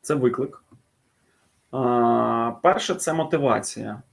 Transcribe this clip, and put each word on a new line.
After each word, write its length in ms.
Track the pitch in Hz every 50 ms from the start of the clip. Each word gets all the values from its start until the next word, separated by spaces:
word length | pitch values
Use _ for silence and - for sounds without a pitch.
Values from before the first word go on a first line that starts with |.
Це 140 | _ - 156
виклик. 480 | 143 127 123 120 - 131 - - - _ _ - - _ _ _ _ _ _ _ _ _ _ _ _ _ _ _ _ _ _
А, 800 | - 131 131 123 123 120 120 117 117 120 117 117 117 117 113 117 117 - -
перше, 320 | 170 190 - - - 185
це 180 | 190 - - 156
мотивація. 880 | 160 156 147 - 156 143 131 110 107 107 - - 113 113 107 104 110 - _